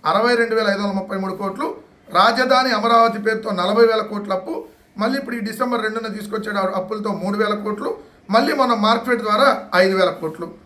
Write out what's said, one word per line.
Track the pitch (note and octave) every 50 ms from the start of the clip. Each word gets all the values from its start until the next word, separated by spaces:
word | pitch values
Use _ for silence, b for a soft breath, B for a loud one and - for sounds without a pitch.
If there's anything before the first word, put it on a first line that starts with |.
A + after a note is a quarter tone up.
| -
అరవై | D3+ E3 G#3 A3+ A#3+ A#3+
రెండు | A#3 A#3 A3 F3+
వేల | F#3 F3+ G3
ఐదు | G3 G3+ G3+
వందల | G3+ G3
ముప్పై | G3 F#3+ - G3
మూడు | F#3+ F#3+ F#3+ F#3+
కోట్లు, | F#3+ G3 G3 G3 A#3+ D4+ D#4+ - - - _ _ _ _ - -
రాజధాని | F3 G3 A3+ A3 A3+ B3+ B3 C4 B3+ C4 B3+
అమరావతి | A#3 G#3 G#3 A#3 A#3 A#3 A3+ A3+ G#3+ G#3+
పేరుతో | G3+ A3 A3 G#3+ - A3+
నలభై | G3 F3 F3+ F#3+ G#3 A3+ A#3
వేల | A3+ A3 G#3+ G#3+
కోట్ల | G#3 G#3+ G3+ G3+ G3+ F#3+
అప్పు, | F#3 - - E4 - - B B B B B B G3+
మళ్ళీ | G#3 A#3+ C4 C#4
ఇప్పుడు | C4+ B3 A#3+
ఈ | A#3
డిసెంబర్ | G#3+ A3 A3 - C4 B3+ B3 A#3 A3
రెండున | G#3+ G#3+ A3+ A3+
తీసుకొచ్చాడు | A3 G3+ G#3+ G#3 G#3 G#3+ G#3+ G#3 G#3+ G3+ G3+
ఆ | F#3+ F#3 F#3+ F#3+
అప్పులతో | F3+ - A3 G#3 G#3 A3 F#3+
మూడు | E3 F3 G3 G3+
వేల | G#3 A3 G#3+ G#3
కోట్లు, | G#3 G3+ G#3+ G3+ - - - - B B B B B B -
మళ్ళీ | G3 A3+ C4 D4+ D#4
మన | C#4+ C4 A#3+ A#3
మార్కెట్ | G#3+ G#3 G#3+ A#3 A3+ A#3 B3+ A#3+ A3+ -
ద్వారా | G#3+ G#3 A3 C#4 C#4 - - - - -
ఐదు | F3+ F#3 F#3+ F#3+
వేల | F#3+ F#3 F3+
కోట్లు. | - - D#3+ D#3 D#3 - F3 - - - -